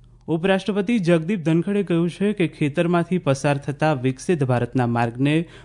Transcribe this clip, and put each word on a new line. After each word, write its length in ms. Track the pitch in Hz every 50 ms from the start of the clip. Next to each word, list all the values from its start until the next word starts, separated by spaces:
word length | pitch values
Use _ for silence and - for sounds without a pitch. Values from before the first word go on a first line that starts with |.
| - - - - _
ઉપરાષ્ટ્રપતિ 720 | - 156 170 165 190 190 190 185 - 196 202 196 185 240 233
જગદીપ 400 | 175 165 175 165 160 165 220 180
ધનખડે 440 | 147 165 160 170 165 196 202 208 202
કહ્યું 260 | 165 175 165 170 175
છે 240 | - - 190 208 208
કે 140 | - 175
ખેતરમાંથી 720 | 151 - - 156 143 143 175 170 170 175 170 165 - 185
પસાર 400 | 175 - 143 135 139 - 147 143
થતા 360 | 139 - - 139 - 156 156 151
વિકસિત 500 | 127 120 131 131 - - - 185 147 143
ભારતના 440 | 123 127 120 120 117 - 131 123
માર્ગને 600 | 120 117 120 120 117 117 123 139 143 151 160 165 - - - -